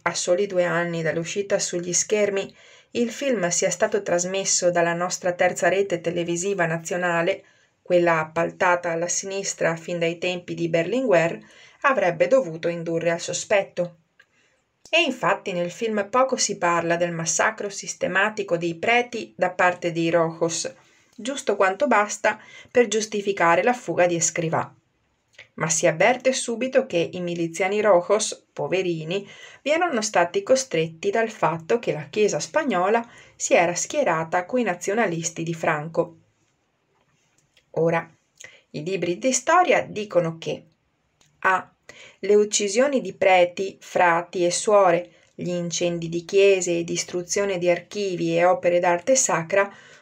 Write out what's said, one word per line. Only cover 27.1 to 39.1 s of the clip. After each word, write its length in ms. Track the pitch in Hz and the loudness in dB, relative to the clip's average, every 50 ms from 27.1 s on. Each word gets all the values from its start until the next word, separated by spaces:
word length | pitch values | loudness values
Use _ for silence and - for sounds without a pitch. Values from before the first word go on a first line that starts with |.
i 80 | 180 180 | -4 -6
miliziani 600 | 180 175 175 175 170 165 165 - 190 190 202 214 | -6 -4 -4 -4 -4 -4 -4 -4 -2 -2 0 2
Rojos, 640 | 214 214 190 175 175 - 202 214 208 - - - _ _ | 4 4 4 4 4 2 0 0 0 -4 -8 -10 _ _
poverini, 760 | - - 147 147 165 190 185 175 170 160 156 160 180 202 202 - - - - - - - | -8 -8 -4 -2 -2 -2 -2 -2 -4 -4 -6 -6 -6 -6 -8 -10 -16 -20 -20 -20 -20 -6
vi 80 | - 269 | -2 0
erano 300 | 302 330 370 339 294 220 | 0 2 0 0 0 -2
stati 400 | 208 - - 190 175 175 - 202 | -2 0 2 2 2 2 0 -2
costretti 680 | 196 - 262 - - - - 160 160 165 165 - - 202 | 2 2 2 2 2 0 -2 -2 -2 -2 -4 -4 -4 -2
dal 200 | 202 226 226 220 | 0 0 0 -2
fatto 480 | 220 - - 156 170 165 - - 226 240 | -2 -2 -2 -2 -2 -2 -2 -2 -2 0
che 140 | - - | 0 -2
la 140 | 147 151 156 - | -4 -4 -6 -6
Chiesa 320 | - 208 208 190 175 147 | 0 0 2 2 0 -2
spagnola 680 | - - - 302 320 277 196 175 180 196 220 233 240 - - - - - _ | -4 -2 -2 -2 0 0 0 0 2 2 2 0 0 -4 -12 -20 -20 -20 _
si 180 | - - - 285 | -8 0 4 4
era 200 | 202 175 170 170 | 4 4 4 0
schierata 720 | - - - - 302 262 196 165 160 165 165 - 180 180 | -2 -6 -4 -2 0 0 2 0 0 -2 -2 -2 -2 -2
coi 160 | - 254 254 | -2 -2 0
nazionalisti 800 | 233 196 175 170 - 196 196 233 226 185 170 165 160 - - - | 0 0 -2 -2 -4 -2 0 0 0 0 -2 -4 -6 -6 -6 -6
di 120 | 165 165 165 | -6 -6 -6
Franco. 640 | 160 - 175 156 151 147 165 - 170 165 - - - _ _ _ _ _ _ _ _ _ _ _ _ _ _ _ _ _ _ _ _ _ _ _ _ _ _ _ _ _ _ | -2 -2 -2 -2 -2 -4 -4 -2 -2 -2 -2 -6 -18 _ _ _ _ _ _ _ _ _ _ _ _ _ _ _ _ _ _ _ _ _ _ _ _ _ _ _ _ _ _
Ora, 360 | - 156 160 165 170 165 165 - _ _ _ _ _ - - - - _ _ _ | -2 0 0 2 0 0 -4 -6 _ _ _ _ _ -20 -20 -20 -20 _ _ _
i 120 | - 147 | -12 -10
libri 360 | 147 180 196 180 170 175 | -6 -6 -4 -2 -2 -4